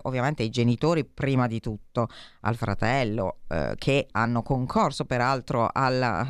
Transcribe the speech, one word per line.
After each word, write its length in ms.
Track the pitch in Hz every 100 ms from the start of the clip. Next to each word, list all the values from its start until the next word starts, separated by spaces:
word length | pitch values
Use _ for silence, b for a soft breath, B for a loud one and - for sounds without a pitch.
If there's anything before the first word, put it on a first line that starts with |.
ovviamente 400 | - 131 127 151
ai 60 | 113
genitori 520 | 120 117 120 151 170
prima 440 | - - 147 131 123
di 120 | 113
tutto, 480 | - 104 - - 117 B B B
al 140 | - 117
fratello, 840 | 110 101 113 135 117 113 92 - -
eh, 240 | 82 64 52
che 300 | - 139 -
hanno 320 | 101 117 120
concorso 640 | - 131 120 220 180 - 135
peraltro 640 | 127 123 135 - 123 113
alla 520 | - 135 127 127 87 127